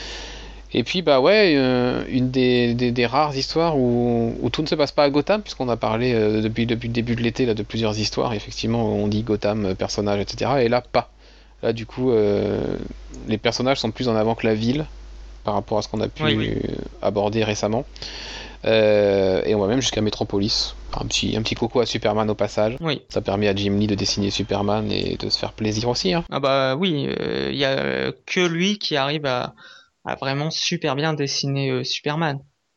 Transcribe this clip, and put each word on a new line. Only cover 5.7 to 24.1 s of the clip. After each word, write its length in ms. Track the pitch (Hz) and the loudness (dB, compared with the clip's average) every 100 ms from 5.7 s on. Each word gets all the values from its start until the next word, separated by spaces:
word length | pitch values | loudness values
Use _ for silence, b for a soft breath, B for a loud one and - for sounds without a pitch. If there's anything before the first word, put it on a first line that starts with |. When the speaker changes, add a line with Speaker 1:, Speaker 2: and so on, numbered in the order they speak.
| 117 | 0
Speaker 1:
parlé, 360 | 110 110 123 117 | 0 0 2 2
euh, 260 | 107 107 | 2 2
depuis, 240 | 110 113 117 | 0 0 0
depuis 220 | 117 117 | 0 -2
le 60 | |
début 220 | 117 117 117 | -2 -2 0
de 60 | |
l'été, 240 | 117 113 127 | 0 0 0
là, 80 | |
de 80 | 107 | 0
plusieurs 360 | 104 113 113 107 | -2 -2 -2 0
histoires, 340 | 104 - 131 | -2 -2 -2
effectivement, 500 | 107 - - 110 117 | -2 -8 -6 -2 0
où 120 | 110 104 | 0 0
on 40 | 104 | 0
dit 140 | 107 | 0
Gotham, 440 | 113 104 104 107 101 | 0 0 0 0 -2
euh, 100 | 92 | -2
personnage, 440 | 98 - 104 101 | -4 -2 0 0
et 60 | 95 | -2
cetera, 360 | 113 110 139 | -4 0 2
et 60 | 117 | 2
là, 120 | 120 | 2
pas. 300 | - 123 - - b b b b | 0 0 -2 -6 b b b b
Là, 120 | 117 | -2
du 120 | 117 110 | -2 -6
coup, 240 | - 127 | -2 2
euh, 480 | 113 104 101 101 104 - 50 50 - - - - | 4 4 2 2 0 -2 -4 -6 -12 -16 -12 -4
les 100 | 107 | -2
personnages 400 | 120 - 127 135 | 0 0 2 0
sont 120 | 113 | 0
plus 180 | - 127 | -2 0
en 60 | 110 | 2
avant 180 | 107 | 2
que 140 | 117 113 | 2 2
la 80 | 110 | 2
ville, 300 | 113 139 156 - - - - - | 2 0 -2 -10 -18 -18 -18 -8
par 100 | - | -2
rapport 240 | 104 104 107 | -2 0 -2
à 60 | |
ce 60 | - | -2
qu'on 120 | 110 | -2
a 60 | 104 | -4
pu 160 | - | 0
Speaker 2:
Oui, 120 | 151 110 | 0 0
oui. 180 | 107 107 - - - - | 0 -2 -4 -4 -8 -4
Speaker 1:
aborder 400 | 98 101 104 110 | -2 2 2 2
récemment. 420 | 110 104 104 113 143 - B B B B B B - | 0 0 0 -2 -4 -10 B B B B B B 2
Euh, 760 | 113 107 104 101 98 95 92 - | 4 6 6 6 4 4 2 2
et 100 | 107 | 2
on 40 | |
va 80 | 98 | 2
même 140 | 127 | 2
jusqu'à 200 | 127 - | 0 0
Metropolis. 760 | 107 - 113 101 101 - - - - | 0 -2 -2 0 0 0 -4 -8 -8
Un 120 | - 113 | -6 -4
petit, 300 | - 101 107 | -2 0 0
un 60 | |
petit 140 | 113 127 | -2 -2
coucou 240 | 117 131 | 0 2
à 40 | 113 | 0
Superman 440 | 113 110 104 107 | 0 0 2 0
au 60 | 104 | 0
passage. 420 | 101 - 107 131 | 0 2 0 0
Speaker 2:
Oui. 200 | 160 135 - | -4 -4 -4
Speaker 1:
Ça 120 | - | -4
permet 260 | 104 98 104 | 0 2 2
à 80 | 98 | 2
Jim 200 | 101 101 | 2 2
Lee 100 | 104 | 2
de 80 | 98 | 0
dessiner 340 | 107 | 0